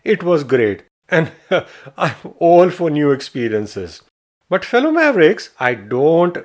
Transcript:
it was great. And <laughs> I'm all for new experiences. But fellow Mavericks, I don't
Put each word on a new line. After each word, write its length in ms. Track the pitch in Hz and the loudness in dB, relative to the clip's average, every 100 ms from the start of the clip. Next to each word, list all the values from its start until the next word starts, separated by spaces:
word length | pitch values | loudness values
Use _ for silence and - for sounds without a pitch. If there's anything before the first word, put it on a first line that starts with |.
it 180 | - 214 | -4 -2
was 220 | 170 170 | 0 0
great. 380 | 135 127 110 98 - _ _ | 2 0 2 -2 -10 _ _
And 240 | 175 143 - - | -2 -2 -6 -4
<laughs> 480 | 180 - - - - | -4 -4 -14 -20 -6
I'm 200 | 170 110 - - | -6 -6 -16 -2
all 320 | 170 175 180 | 4 6 4
for 200 | - 170 | 2 -2
new 200 | 147 147 | 0 0
experiences. 920 | 135 - 135 117 107 104 - 90 - _ _ _ _ - | 0 -4 -6 -4 -4 -6 -10 -12 -16 _ _ _ _ -6
But 140 | 180 | -6
fellow 260 | - 240 302 | -2 0 0
Mavericks, 600 | 320 311 226 160 220 - - | 2 2 4 2 2 -6 -4
I 160 | 123 | -4
don't 600 | 120 101 123 147 165 175 170 | -4 -6 0 2 2 0 -2